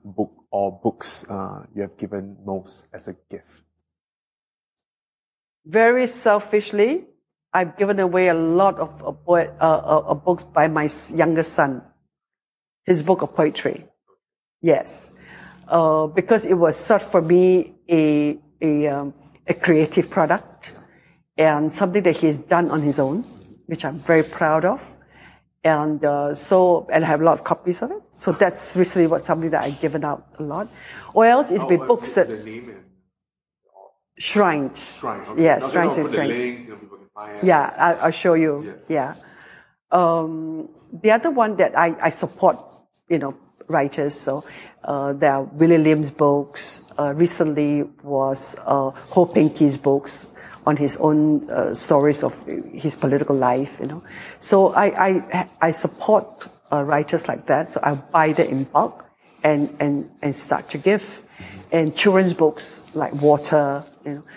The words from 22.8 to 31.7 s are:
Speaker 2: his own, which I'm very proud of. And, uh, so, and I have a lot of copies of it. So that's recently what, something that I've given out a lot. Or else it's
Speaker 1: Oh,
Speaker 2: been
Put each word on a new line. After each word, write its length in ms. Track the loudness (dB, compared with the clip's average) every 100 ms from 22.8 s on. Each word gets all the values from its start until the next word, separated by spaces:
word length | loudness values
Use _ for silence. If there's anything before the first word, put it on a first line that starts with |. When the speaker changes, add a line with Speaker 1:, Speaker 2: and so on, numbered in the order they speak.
Speaker 2:
his 180 | -2 0
own, 240 | -2 -2 -8 -14 -20 -20 -12
which 180 | -8
I'm 160 | -8 -8
very 240 | 2 2
proud 400 | 2 -2 0 0
of. 300 | 0 -4 -8 -20 _ _ -20 _ _ _
And, 420 | 0 0 0 0 0
uh, 300 | 0 -2 -6
so, 520 | 0 4 4 2 2
and 100 | 0
I 40 | 2
have 140 | 2
a 20 |
lot 100 | 2
of 100 | 2
copies 380 | 0 -4 -4 -4
of 80 | -6
it. 120 | -10 _
So 200 | -8 -4
that's 460 | 0 0 0 -4 0
recently 300 | 0 2 0
what, 140 | 0
something 280 | -2 -4 -2
that 140 | -4
I've 180 | -4 -6
given 220 | -6 -4
out 240 | -6 -8 -12 -14
a 60 |
lot. 240 | -10 -8 -10 -14 -20 -20 -4
Or 120 | 4 6
else 260 | 6 4
it's 120 | -2
Speaker 1:
Oh, 40 |
Speaker 2:
been 140 | 2